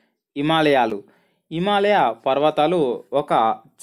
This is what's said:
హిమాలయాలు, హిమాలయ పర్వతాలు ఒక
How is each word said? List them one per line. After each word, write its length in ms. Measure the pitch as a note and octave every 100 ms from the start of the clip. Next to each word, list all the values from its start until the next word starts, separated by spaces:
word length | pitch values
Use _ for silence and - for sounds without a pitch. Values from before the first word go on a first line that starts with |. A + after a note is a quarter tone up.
| _ _ _ C#3
హిమాలయాలు, 640 | D3+ D#3+ D3+ C3+ A2+ G2+ - _ _ _ _
హిమాలయ 640 | E3 G3 G3+ G3+ G3 B2 A2 C3+
పర్వతాలు 800 | C3+ D3+ D3+ D#3 F3+ C3 A2 -
ఒక 440 | C3+ C#3+ D3+ A2+ - - _